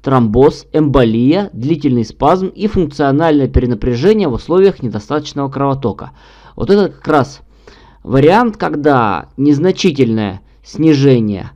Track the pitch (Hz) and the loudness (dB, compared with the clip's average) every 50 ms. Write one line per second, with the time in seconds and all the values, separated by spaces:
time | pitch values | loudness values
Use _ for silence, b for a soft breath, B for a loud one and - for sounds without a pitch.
0 | - 143 131 131 120 110 104 123 135 151 139 - - _ - 156 156 143 131 139 | -2 0 0 2 2 2 2 4 4 4 2 -2 -16 _ -2 0 0 2 2 2
1 | 123 113 110 117 120 135 165 196 202 - - 107 117 143 170 151 143 143 123 120 | 2 2 2 2 2 2 2 0 -2 -6 -10 -8 -4 -4 -4 -2 0 -2 0 0
2 | 113 - - _ 139 147 180 185 190 185 - - 196 214 208 196 170 - - - | -2 -4 -6 _ 0 0 0 0 -2 -8 -8 -6 -6 -4 -2 -2 -4 -4 -4 -2
3 | 147 139 135 143 165 165 151 147 135 127 135 - 127 120 123 104 - 127 120 117 | -2 0 0 0 2 2 2 2 0 0 0 -2 0 0 -4 -2 -2 -4 -4 0
4 | 139 196 220 214 196 147 117 110 - - 160 185 196 196 175 - 135 117 104 104 | 2 2 2 2 0 -2 -4 -6 -4 -2 2 2 2 2 0 -2 -8 -8 -8 -8
5 | - - 139 151 151 - - 147 139 135 139 139 139 139 135 135 139 113 95 - | -8 -6 -6 -6 -6 -8 -8 -8 -8 -6 -4 -4 -2 -2 -2 -2 -4 -6 -6 -6
6 | - - b b b b b b b b b - 120 120 196 208 196 160 - - | -12 -18 b b b b b b b b b -10 0 0 2 2 2 -2 -4 -10
7 | - 147 156 147 131 - - - - b b b b b b b b b b b | -4 0 0 0 0 -2 -6 -20 -20 b b b b b b b b b b b
8 | _ - 120 135 139 156 185 220 247 233 208 - 185 170 151 151 143 151 139 127 | _ -2 0 4 4 4 4 4 2 0 -2 -4 -6 -6 -4 -2 0 2 2 2
9 | 113 104 95 78 - - _ - 135 147 147 139 160 185 185 - - 190 139 135 | 2 0 -2 -6 -8 -12 _ -2 2 2 2 2 2 -2 -2 0 0 -2 2 2
10 | 135 117 113 110 107 101 92 98 _ _ _ _ _ - - - 156 160 151 135 | 0 0 0 -2 -4 -6 -6 -10 _ _ _ _ _ -16 -6 0 2 2 4 4
11 | 135 139 131 120 110 107 101 92 - - - | 4 4 4 2 2 -2 -4 -6 -8 -14 -16